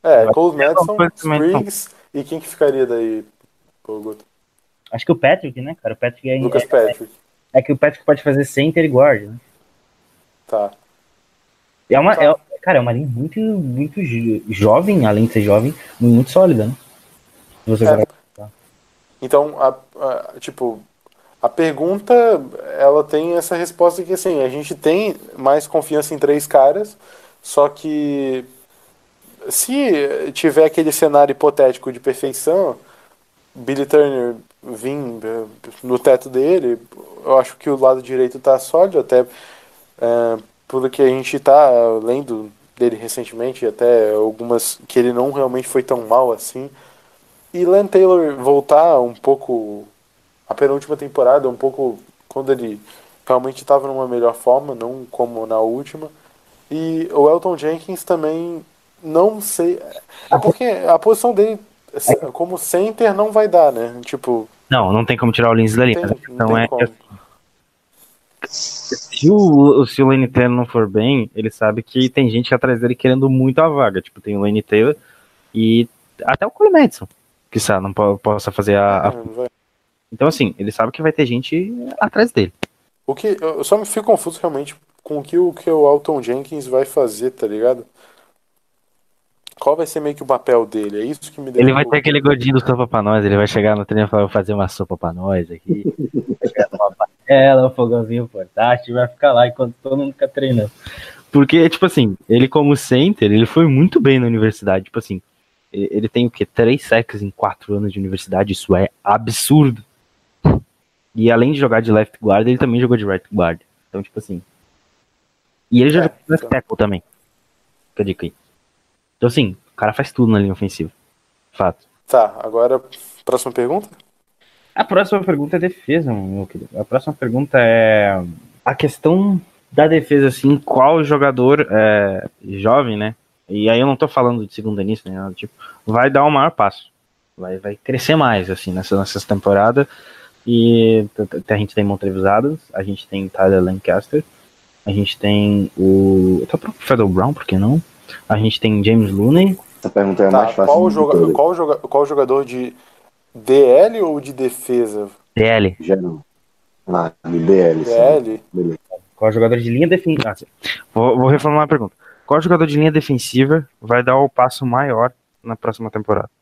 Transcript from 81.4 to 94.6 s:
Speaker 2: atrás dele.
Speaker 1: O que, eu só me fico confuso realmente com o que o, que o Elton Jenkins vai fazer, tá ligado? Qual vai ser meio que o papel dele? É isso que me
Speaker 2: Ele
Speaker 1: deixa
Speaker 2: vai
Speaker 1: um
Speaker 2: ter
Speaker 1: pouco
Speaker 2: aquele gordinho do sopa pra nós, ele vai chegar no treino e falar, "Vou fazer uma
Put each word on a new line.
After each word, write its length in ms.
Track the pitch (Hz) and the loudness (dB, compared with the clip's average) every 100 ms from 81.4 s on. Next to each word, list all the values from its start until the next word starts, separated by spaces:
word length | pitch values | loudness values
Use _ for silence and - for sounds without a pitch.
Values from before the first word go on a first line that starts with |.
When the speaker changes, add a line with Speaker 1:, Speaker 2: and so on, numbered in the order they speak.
| 131 160 190 240 240 - | -4 -6 -6 -10 -12 -4
Speaker 2:
atrás 320 | 208 - 233 | -4 0 -2
dele. 220 | - 92 _ - _ _ _ - | 0 -4 _ -18 _ _ _ -10
Speaker 1:
O 80 | 135 | -6
que, 220 | 220 196 | -4 -4
eu 220 | 160 151 | -4 -6
só 140 | 143 214 | 0 0
me 80 | 208 | 0
fico 200 | - 208 | -6 0
confuso 340 | 220 - 165 | 0 0 -6
realmente 360 | 175 143 147 - _ _ | -6 -6 -10 -16 _ _
com 160 | - 151 | -10 -10
o 40 | |
que 140 | 143 170 | -4 0
o, 160 | 180 | 0
que 160 | 170 - | -2 -2
o 220 | 160 143 | 2 4
Elton 300 | 143 143 151 | 4 0 -6
Jenkins 460 | 117 127 143 156 127 | -4 -8 -8 -12 -4
vai 180 | 131 135 | -2 -2
fazer, 460 | - 127 107 123 | -2 -2 -2 -8
tá 160 | 127 110 | -6 -8
ligado? 380 | 107 117 127 113 _ _ _ _ _ _ _ _ _ _ _ _ _ _ _ - _ | -2 -2 -2 -8 _ _ _ _ _ _ _ _ _ _ _ _ _ _ _ -20 _
Qual 160 | - 156 | -2 -2
vai 100 | 160 | -2
ser 120 | 160 | -6
meio 120 | 147 147 | -6 -8
que 60 | |
o 20 | 135 | -4
papel 400 | 127 - 120 110 | -2 2 0 0
dele? 360 | 107 104 104 | -6 -6 -6
É 40 | 117 | -8
isso 260 | 147 - | -10 -14
que 80 | - | -16
me 80 | 135 | -6
Speaker 2:
Ele 60 | |
Speaker 1:
deixa 200 | 123 127 | 2 4
Speaker 2:
vai 0 | |
Speaker 1:
um 40 | 135 | 2
Speaker 2:
ter 60 | |
Speaker 1:
pouco 120 | 131 147 | 0 0
Speaker 2:
aquele 240 | 147 143 | 0 0
gordinho 340 | 143 139 127 131 | 2 0 0 0
do 100 | - | 0
sopa 200 | 123 123 | -2 0
pra 140 | 117 | -2
nós, 220 | 104 107 | 0 0
ele 140 | 101 101 | 2 2
vai 100 | 104 | 2
chegar 280 | 113 104 107 | 2 2 0
no 100 | 101 | 0
treino 200 | 107 104 | -2 0
e 40 | |
falar, 140 | 107 | 0
"Vou 80 | 101 | 0
fazer 220 | 110 95 | -2 -2
uma 140 | 104 | -4